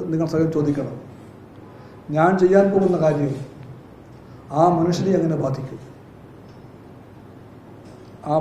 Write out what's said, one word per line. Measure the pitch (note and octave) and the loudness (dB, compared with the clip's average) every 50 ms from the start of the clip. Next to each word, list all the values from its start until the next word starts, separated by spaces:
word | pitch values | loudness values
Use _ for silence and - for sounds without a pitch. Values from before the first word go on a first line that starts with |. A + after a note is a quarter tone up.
| - E3 | -2 -4
നിങ്ങൾ | D#3+ D#3+ E3 D#3 E3 | -4 -4 -2 -2 0
സ്വയം | D#3 D#3+ D#3 E3 | 0 0 0 0
ചോദിക്കണം, | D3+ D3 D3+ C#3+ C#3+ B2+ B2 - - - - - - - - - - - - - - - - - - - - - - - - D3+ | -2 -2 -2 -2 -2 -4 -8 -10 -14 -16 -18 -20 -20 -20 -20 -20 -20 -20 -20 -20 -20 -20 -20 -20 -20 -20 -20 -20 -18 -10 -4 0
ഞാൻ | D#3 E3 F#3 G3 F#3 F#3 | 2 4 4 4 4 4
ചെയ്യാൻ | F3+ G3 G3 G3 G3 F#3+ | 6 6 6 4 4 4
പോകുന്ന | G3 F#3+ F3 F3 D#3 D#3+ | 2 2 2 2 2 2
കാര്യം | D#3 D3 D3 C#3+ C3+ B2+ - - - - - - - - - - - - - - - - - - - - - - - C3+ D3+ | 2 2 0 -2 -2 -4 -6 -10 -14 -16 -18 -18 -18 -20 -20 -20 -20 -20 -20 -20 -20 -20 -20 -20 -20 -20 -20 -14 -4 0 2
ആ | E3+ F3+ F3 | 4 4 4
മനുഷ്യനെ | D#3+ E3 F3+ E3+ - F#3 G3 F#3 E3 | 2 2 0 0 0 0 0 0 0
എങ്ങനെ | E3 D#3+ D#3 C#3 C3+ | 0 0 -2 -2 -2
ബാധിക്കും? | C3 C3+ - - - - - - - - - - - - - - - - - - - - - - - - - - - - - - - - - - - - - - - - - - - - - - - - - - - - - - D3+ | -4 -4 -6 -8 -10 -12 -16 -18 -20 -20 -20 -20 -20 -20 -20 -20 -20 -20 -20 -20 -20 -20 -20 -20 -20 -20 -20 -20 -20 -20 -20 -20 -20 -20 -20 -20 -20 -20 -20 -20 -20 -20 -20 -20 -20 -20 -20 -20 -20 -20 -20 -20 -20 -18 -12 -6 -2
ആ | D3+ D#3+ | -2 0